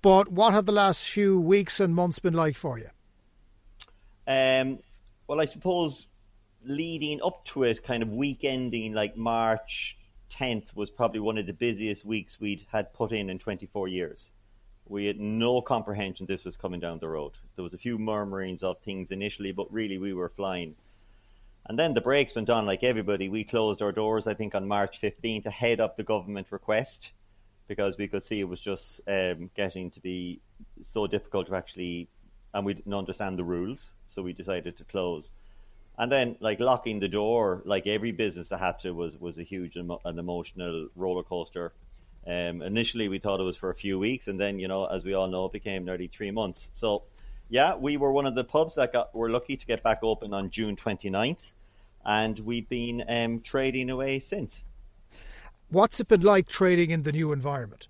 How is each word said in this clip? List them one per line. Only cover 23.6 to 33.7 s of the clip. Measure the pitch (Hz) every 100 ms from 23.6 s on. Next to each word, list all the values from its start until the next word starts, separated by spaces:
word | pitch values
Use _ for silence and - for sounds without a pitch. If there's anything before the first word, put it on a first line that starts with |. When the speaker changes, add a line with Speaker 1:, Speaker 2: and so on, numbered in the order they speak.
| 110 98
Speaker 2:
our | 104
doors, | 101 107 110 107
I | 101
think, | 107
on | 98 98
March | 101 98 -
fifteenth | 104 - 117 110 104
ahead | - 120 117
of | 110 -
the |
government | 101 107 90 101 95
request, | 101 - 107 131 - - - _ _ - _ _
because | 104 101 95
we | 101
could | 101
see | - 107
it | 95
was | 90
just, | - 95 - - -
um, | 98 92 82 90 -
getting | 98 92 90
to | -
be | 92 92 90 - _ - - - -
so | 110 101
difficult | 101 - 101 87
to | 92
actually, | - - 90 87 - - - - -
and | 101 98
we | 101
didn't | 101
understand | 101 92 95 101 92
the |
rules, | 87 87 95